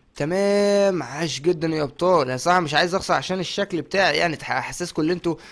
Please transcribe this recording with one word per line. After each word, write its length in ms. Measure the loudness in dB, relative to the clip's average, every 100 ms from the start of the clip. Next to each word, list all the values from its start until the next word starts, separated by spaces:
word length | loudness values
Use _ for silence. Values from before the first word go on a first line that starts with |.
| _ -6
تمام. 880 | -2 0 2 2 4 4 2 0
عاش 380 | -4 -4 -4 -2
جدا 260 | 0 0 -2
يا 160 | -2
ابطال. 440 | -4 0 2 4 2
انا 100 | 0
صراحه 220 | 2 2
مش 140 | 2
عايز 220 | 0 2 0
اخسر 180 | 0
عشان 260 | 0 0 -4
الشكل 420 | -4 -4 -4 -4
بتاعي 360 | -2 2 2 2
يعني 180 | 0 -2
تح-، 160 | -4
احسسكم 500 | -4 -4 -8 -6 -2
ان 80 | 0
انتوا 260 | 0 -2 -4 -8